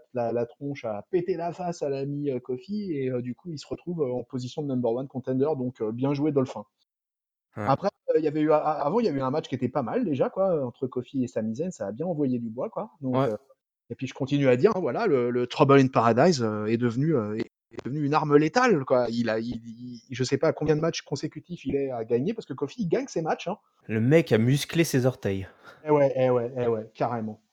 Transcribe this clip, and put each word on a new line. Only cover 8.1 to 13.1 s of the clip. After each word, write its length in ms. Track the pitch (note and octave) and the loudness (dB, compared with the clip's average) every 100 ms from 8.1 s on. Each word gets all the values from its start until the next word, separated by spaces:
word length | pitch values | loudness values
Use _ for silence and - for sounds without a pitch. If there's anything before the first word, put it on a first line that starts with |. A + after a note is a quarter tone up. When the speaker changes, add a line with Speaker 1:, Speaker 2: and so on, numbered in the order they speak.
| D#3+ | 0
Speaker 1:
il 40 | |
y 40 | D#3 | 2
avait 140 | D3+ | 0
eu, 100 | D3+ | 4
a-, 60 | D3+ | 4
avant, 420 | D3 D3+ C#3+ A3 | 2 -2 0 0
il 60 | |
y 40 | A3 | 0
avait 100 | C#3 | 0
eu 40 | |
un 80 | C3 | -2
match 160 | D3 - | -2 -4
qui 80 | |
était 140 | B2+ A#2+ | -4 -2
pas 120 | D3 | -2
mal, 240 | A2+ F#3+ | -2 -2
déjà, 240 | G#3 C3+ G#3 | -2 0 -2
quoi, 340 | - F#3+ E3 | 0 0 0
entre 200 | B2+ - C3 | -4 -6 -6
Kofi 360 | B2+ A#2+ C3+ | -6 -6 -4
et 40 | A#2+ | -2
Sami 280 | A#2 A2 | -2 -4
Zayn, 160 | A2+ F3+ | -4 -6
ça 160 | - G2+ | -6 -8
a 40 | |
bien 140 | A2+ | -6
envoyé 320 | F3 D#3 C#3 B2 | -6 -2 -2 -2
du 120 | A#2 | -4
bois, 200 | A#2 A3 | -8 -8
quoi. 220 | - - _ | -8 -12 _
Donc, 140 | C3 | -2